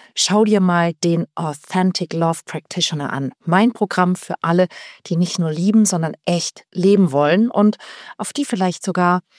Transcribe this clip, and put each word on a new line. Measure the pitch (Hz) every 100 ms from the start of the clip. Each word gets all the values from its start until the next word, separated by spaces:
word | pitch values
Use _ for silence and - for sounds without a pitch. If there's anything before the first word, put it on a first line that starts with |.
| -
schau | - - 202
dir | 220 208
mal | 185 175 170 165
den | 175 165 -
Authentic | - 160 147 - 185 185 180 170
Love | 165 165 165 -
Practitioner | 151 - - - 151 143
an. | 135 135 -
Mein | - 175 233
Programm | - 202 - 180 180
für | - 185
alle, | 165 175 180 - - - -
die | 165
nicht | 175 -
nur | 165
lieben, | 156 190 220 214
sondern | 170 160 - -
echt | 175 - - _
leben | - 185 202 180
wollen | 135 147 180 233
und | - 208 - - - - -
auf | 202
die | - 285
vielleicht | 196 185 -
sogar | - 180 175 180 -